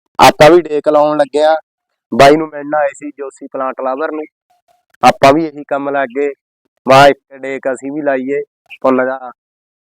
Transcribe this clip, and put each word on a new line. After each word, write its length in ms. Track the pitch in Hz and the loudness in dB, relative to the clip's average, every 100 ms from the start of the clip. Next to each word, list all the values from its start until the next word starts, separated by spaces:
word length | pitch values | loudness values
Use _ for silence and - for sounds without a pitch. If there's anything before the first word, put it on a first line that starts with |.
| _ - | _ 0
ਆਪਾਂ 300 | 165 - 151 | 2 4 4
ਵੀ 120 | 175 | 4
ਡੇਕ 260 | 156 151 151 | 2 -4 0
ਲਾਉਣ 300 | 147 151 151 | 0 2 0
ਲੱਗੇ 260 | 143 147 | -2 0
ਆ। 120 | 151 156 - _ _ _ - 117 | 0 0 -4 _ _ _ -6 2
ਬਾਈ 160 | 139 156 | 4 4
ਨੂੰ 120 | 156 | 0
ਮਿਲਣ 280 | 147 143 151 | -10 -6 -4
ਆਏ 120 | 143 | -4
ਸੀ 220 | 139 147 | -6 -16
ਜੋਸੀ 380 | 139 139 - 139 | -14 -16 -16 -14
ਪਲਾਂਟ 240 | 135 131 123 | -10 -8 -6
ਲਵਰ 300 | 131 131 160 | -6 -6 -6
ਨੂੰ। 120 | 156 151 _ _ _ _ _ _ _ | -8 -12 _ _ _ _ _ _ _
ਆਪਾਂ 300 | 123 - 135 | 0 2 2
ਵੀ 120 | 147 160 | 2 -2
ਇਹੀ 180 | 143 143 | -10 -8
ਕੰਮ 220 | 139 139 | -8 -4
ਲੱਗ 180 | 143 135 127 | -4 -6 -4
ਗਏ। 100 | 143 139 _ _ _ _ - | -6 -8 _ _ _ _ 2
ਵਾਹ, 180 | 131 143 | 4 6
ਇੱਕ 280 | 135 _ 139 | 2 _ -18
ਡੇਕ 260 | 135 135 135 | -12 -8 -8
ਅਸੀਂ 200 | 123 135 | -8 -8
ਵੀ 100 | 147 | -8
ਲਾਈਏ, 420 | 143 135 127 143 - _ _ - | -4 -4 -4 -8 -10 _ _ -6
ਪੁੰਨ 160 | 131 127 | -2 0
ਦਾ, 340 | 127 131 127 - _ _ _ _ | -2 -6 -14 -20 _ _ _ _